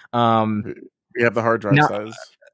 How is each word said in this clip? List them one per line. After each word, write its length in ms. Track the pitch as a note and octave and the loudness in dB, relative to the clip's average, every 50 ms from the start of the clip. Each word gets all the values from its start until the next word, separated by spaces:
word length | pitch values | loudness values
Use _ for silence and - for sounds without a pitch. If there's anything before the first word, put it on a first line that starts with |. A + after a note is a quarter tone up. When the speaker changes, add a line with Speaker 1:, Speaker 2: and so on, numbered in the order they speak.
| - _ - | -14 _ -2
Speaker 1:
Um, 640 | A#2+ A#2+ A2+ A2+ A2+ A2 G#2+ G#2+ G#2 - - - - - - _ _ _ _ - | 0 2 4 4 2 2 0 -2 -4 -4 -8 -10 -14 -16 -20 _ _ _ _ -4
Speaker 2:
You 100 | A#2+ A#2+ | 0 0
have 100 | A#2 G#2 | 0 2
the 80 | A#2 A2 | 0 0
hard 180 | A#2 A2+ A2+ | 0 0 0
drive 140 | G#2+ G#2 C#3+ | 0 2 2
Speaker 1:
now, 140 | D3 D3+ C3+ | 4 4 2
Speaker 2:
size. 280 | G#2 G#2 G#2+ A2 A2+ - - - _ _ _ _ | 0 -4 -8 -10 -12 -16 -18 -20 _ _ _ _